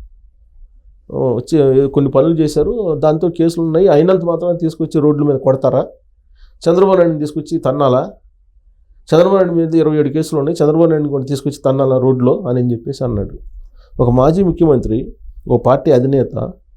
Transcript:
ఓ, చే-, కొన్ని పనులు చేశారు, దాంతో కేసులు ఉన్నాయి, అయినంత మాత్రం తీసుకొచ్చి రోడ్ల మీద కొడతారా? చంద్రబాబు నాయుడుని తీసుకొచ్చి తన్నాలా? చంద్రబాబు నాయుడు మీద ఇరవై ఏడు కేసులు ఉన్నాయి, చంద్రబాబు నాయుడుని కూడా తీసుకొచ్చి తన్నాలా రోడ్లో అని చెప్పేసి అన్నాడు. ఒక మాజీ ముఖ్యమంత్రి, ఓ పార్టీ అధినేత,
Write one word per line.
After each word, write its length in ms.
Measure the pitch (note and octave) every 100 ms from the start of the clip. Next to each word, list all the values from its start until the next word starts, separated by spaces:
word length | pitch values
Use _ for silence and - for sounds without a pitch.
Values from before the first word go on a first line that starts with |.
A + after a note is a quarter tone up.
| - - - _ _ _ - - - _ _
ఓ, 280 | C3+ C3+ A#2
చే-, 480 | B2 D#3+ C3+ C3+ C#3
కొన్ని 240 | C#3 C#3
పనులు 220 | C3 D#3
చేశారు, 600 | E3 D3+ D3+ D#3+ A#3+ F#3+ D3
దాంతో 340 | D#3 D#3 F3
కేసులు 360 | E3+ E3 E3 E3
ఉన్నాయి, 220 | D#3+ F#3+
అయినంత 380 | D3 E3+ F#3+ E3+
మాత్రం 300 | E3 F3 E3+
తీసుకొచ్చి 460 | D#3+ D#3 D#3+ E3
రోడ్ల 220 | D3 D3
మీద 120 | D3 C3+
కొడతారా? 520 | C3+ C3 E3 B2+ - - _ _ _ _ - _ -
చంద్రబాబు 280 | F3 G3 F#3
నాయుడుని 220 | E3+ D#3
తీసుకొచ్చి 400 | D3+ D#3 D3+ E3
తన్నాలా? 540 | D3 C3+ C#3 B2+ F3 - _ _ _ _ _ _ _ _ -
చంద్రబాబు 220 | D#3 F3+ G3
నాయుడు 180 | F3+
మీద 220 | E3+ E3 E3
ఇరవై 220 | D#3 D3+
ఏడు 120 | D3+
కేసులు 300 | D3 D#3 D#3
ఉన్నాయి, 180 | C#3+ -
చంద్రబాబు 260 | D3+ D#3 E3
నాయుడుని 200 | D#3 D3
కూడా 160 | C#3 B2+
తీసుకొచ్చి 320 | C#3 D3 C3+ C#3
తన్నాలా 320 | C3+ C3+ B2+
రోడ్లో 440 | B2+ B2+ B2 F3+
అని 300 | F3+ B2 B2
చెప్పేసి 320 | A#2 - C3+
అన్నాడు. 360 | C3 G#2+ G#2+ - - - - - - -
ఒక 100 | B2
మాజీ 340 | B2+ C3+ E3+
ముఖ్యమంత్రి, 720 | F#3 - E3 C3 G#2 A2 - - - - -
ఓ 100 | B2
పార్టీ 340 | - C#3 -
అధినేత, 600 | B2+ C3 C#3 A#2 - - - _